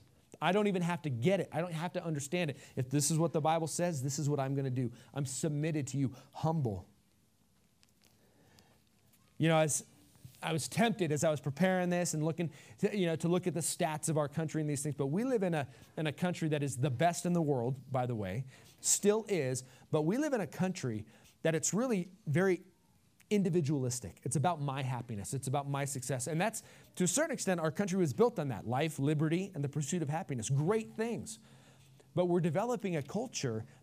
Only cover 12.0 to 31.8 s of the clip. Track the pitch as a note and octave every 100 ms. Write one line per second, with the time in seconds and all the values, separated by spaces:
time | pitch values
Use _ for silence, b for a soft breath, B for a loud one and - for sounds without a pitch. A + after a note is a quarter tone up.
12 | E3+ D#3 D#3 D#3+ D#3+ B B - G#3 G#3+
13 | E3+ D#3+ E3+ F3+ F3+ D#3+ - - E3 D3+
14 | - D#3 C#3+ - D#3+ D#3 D3+ C#3+ D3+ C#3
15 | C#3 F3 B3+ A#3+ F#3 D#3+ C3+ B B -
16 | D#3 - F#3 F3 D#3+ D3+ C#3+ A#2 C#3+ A#2+
17 | E3 E3+ F3 F3 D3+ C3+ A#2 C3+ - B2+
18 | B2 A2+ F#2+ G2+ C3+ B B B - -
19 | G3+ G#3+ A3 F#3 C3 C3 B B - D3+
20 | D#3 A#3+ D#4 B3 E3+ - F#3 F#3 C3 G#2+
21 | B B B B D#3+ D#3+ - F#3 C4 G3+
22 | E3+ - - C#3+ F#3+ F3+ - _ _ _
23 | _ _ - G#3 F#3+ F3 C#3 D3 B2+ B2
24 | F#2 - C3 D#3+ F3+ E3 C#3+ C3+ C3 B2
25 | A#2 G#2 F#2+ C3+ C3+ C#3 C#3+ C#3 C#3 C#3
26 | - C3 E3+ D#3+ G#3+ - B B B -
27 | F3+ C4+ D#4+ B3 - F3 D#3+ - G3+ F#3+
28 | E3 A#2 A#3 A#3 C#3+ G2+ G#2+ B2+ D#3+ D#3
29 | C#3 D3+ D#3+ E3+ G3 D3+ C#3+ D3+ C#3 F3+
30 | D3 D#3+ F#3+ B2+ A2 C#3 D#3 A3+ A3 -
31 | A3+ G#3+ - - B B B B